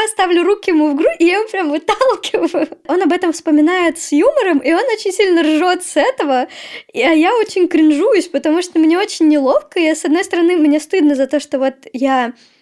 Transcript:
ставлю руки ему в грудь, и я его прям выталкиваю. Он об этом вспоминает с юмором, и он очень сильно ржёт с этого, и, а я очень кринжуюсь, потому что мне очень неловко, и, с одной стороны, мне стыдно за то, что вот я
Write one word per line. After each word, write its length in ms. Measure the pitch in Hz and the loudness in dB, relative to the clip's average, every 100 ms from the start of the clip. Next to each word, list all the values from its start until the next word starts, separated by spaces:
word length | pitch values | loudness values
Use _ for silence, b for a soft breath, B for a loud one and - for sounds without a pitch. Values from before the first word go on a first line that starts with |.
| 440 | 0
ставлю 360 | - 370 349 | -2 0 2
руки 280 | 349 415 - | 0 -2 0
ему 200 | 311 302 | 0 0
в 40 | 277 | 0
грудь, 220 | 440 659 | -2 2
и 60 | 339 | 0
я 140 | 381 | 0
его 80 | 440 | -2
прям 200 | 392 320 | -4 -4
выталкиваю. 1000 | 294 - 427 523 415 - - 330 339 311 - - | -4 -4 0 0 0 -4 -4 -2 -2 -6 -8 -4
Он 140 | 349 | -2
об 80 | 349 | 0
этом 200 | 359 359 | 0 -2
вспоминает 640 | 311 - 302 302 370 339 320 | -4 0 2 2 2 0 -2
с 140 | - | -2
юмором, 460 | 294 440 622 381 294 | 2 2 2 0 0
и 140 | 262 | 0
он 100 | 330 508 | 0 0
очень 180 | 440 403 | -2 -4
сильно 320 | 359 392 330 | 0 2 2
ржёт 400 | 311 311 359 359 | 2 2 0 -2
с 140 | - - | -2 -2
этого, 500 | 453 523 311 262 311 B B B B | 0 0 -2 -2 -2 B B B B
и, 80 | - | -2
а 100 | 285 | 0
я 240 | 320 339 466 | 2 2 0
очень 320 | 440 381 359 | -2 0 0
кринжуюсь, 640 | 311 311 294 415 415 - | 2 2 2 2 0 0
потому 320 | 277 302 330 | -4 0 -2
что 180 | 349 330 | -2 0
мне 180 | 311 349 | 2 2
очень 300 | 403 - 311 | -2 0 2
неловко, 520 | 302 262 571 - 370 | 2 2 0 -2 -2
и, 140 | 311 | 0
с 120 | 311 330 | 0 0
одной 180 | 320 | -2
стороны, 320 | 370 349 339 359 | 0 0 0 2
мне 240 | 302 294 | 2 0
стыдно 360 | 302 381 294 269 | 0 0 2 2
за 120 | 262 | 0
то, 120 | 302 | -2
что 200 | - 269 | -4 -4
вот 160 | 269 262 - | -4 -4 -12
я 400 | 240 269 262 240 240 b b | -4 -2 0 -2 -8 b b